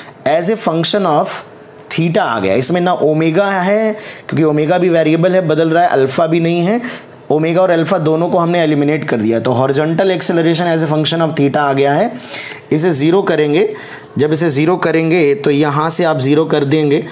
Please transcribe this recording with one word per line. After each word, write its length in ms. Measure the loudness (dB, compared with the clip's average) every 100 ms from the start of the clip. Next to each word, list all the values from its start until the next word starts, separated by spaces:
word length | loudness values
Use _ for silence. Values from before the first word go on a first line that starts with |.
| -18 -6 -2
as 220 | 0 0
a 80 | -2
function 480 | -2 0 0 0 0
of 340 | 0 0 -6 -12 -20 -20 -20 -10
theta 280 | -2 0 0
आ 200 | 0 -2
गया। 160 | 0 0
इसमें 260 | 0 0
ना 120 | 0
omega 560 | 0 0 0 0 0 0
है, 400 | 0 0 0 0 -4 -12 -18 -6
क्योंकि 140 | 0
omega 340 | 2 2 0 2
भी 120 | 2
variable 460 | 2 2 2 2 2
है, 120 | 0
बदल 220 | 0 2
रहा 140 | 2
है, 60 | 2
अल्फा 380 | 2 2 2 0
भी 120 | 2
नहीं 220 | 0 0
है, 200 | 0 -2 -4 -14 -18 -16 -4
ओमेगा 300 | -2 0 2
और 80 | 2
अल्फा 280 | 2 0 0
दोनों 320 | 0 0 0
को 80 | 0
हमने 240 | 0 0
eliminate 440 | 2 2 0 -2 -2
कर 80 | -2
दिया, 220 | 0 0
तो 140 | 0
horizontal 580 | 0 0 0 0 0 0
acceleration 560 | 0 -2 0 2 0 0
as 160 | 0
a 80 | 0
function 300 | 0 0 0
of 140 | 0 0
theta 200 | 0 0
आ 160 | 0
गया 200 | 0 2
है। 180 | 2 -2 -6 -14 -14 -14 -14 -4
इसे 200 | -2 0
ज़ीरो 280 | 0 2 2
करेंगे, 460 | 0 0 0 0 0 -4 -14 -18 -10 -2
जब 160 | 0
इसे 160 | 0 0
ज़ीरो 260 | 0 0 0
करेंगे 560 | 0 0 2 2 2 2
तो 160 | 0
यहाँ 380 | 2 0 0 -2
से 140 | 0
आप 160 | 0 0
ज़ीरो 260 | 2 2 2
कर 180 | 0 0
देंगे 380 | 0 2 0 -2